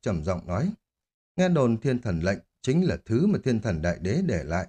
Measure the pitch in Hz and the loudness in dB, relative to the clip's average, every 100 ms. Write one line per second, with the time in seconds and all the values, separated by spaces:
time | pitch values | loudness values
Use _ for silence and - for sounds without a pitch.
0 | 123 87 78 90 - 87 175 220 _ _ | -4 -4 -2 -4 -4 -2 -2 -4 _ _
1 | _ _ _ - 185 165 123 113 139 123 | _ _ _ 0 2 4 2 2 0 -2
2 | 113 85 90 101 - _ - 156 180 90 | -2 -2 0 -2 -6 _ -2 2 2 0
3 | - 113 190 170 135 113 107 82 87 87 | 0 2 2 2 0 0 0 -2 -2 -2
4 | 87 139 185 90 71 87 | -2 0 0 -2 -2 -4